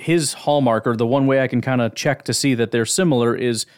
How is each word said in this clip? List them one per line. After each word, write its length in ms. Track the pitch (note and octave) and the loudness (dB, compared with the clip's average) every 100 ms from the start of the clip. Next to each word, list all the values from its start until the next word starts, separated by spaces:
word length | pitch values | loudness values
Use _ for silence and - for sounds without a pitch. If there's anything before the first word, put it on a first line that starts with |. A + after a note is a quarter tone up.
his 300 | - E3+ C#3+ | 0 0 0
hallmark, 520 | - - D3 B2+ A2 | -4 0 2 2 2
or 120 | B2 A#2 | 0 -2
the 100 | A#2 | 0
one 220 | C#3 C3+ | 2 2
way 120 | C3+ | 2
I 60 | C3 | 2
can 140 | B2 | -2
kinda 280 | C3 B2+ A2+ | 0 0 -2
check 340 | - D3+ C3 | -2 -2 -2
to 100 | - | -4
see 200 | A#2 C#3 | -2 0
that 180 | A#2+ A2+ | 0 0
they're 120 | A#2+ | 0
similar, 480 | A2 - F#3 B2+ A#2 | 0 0 2 2 2
is 320 | A#2 B2 A2+ - | 0 -2 -4 -6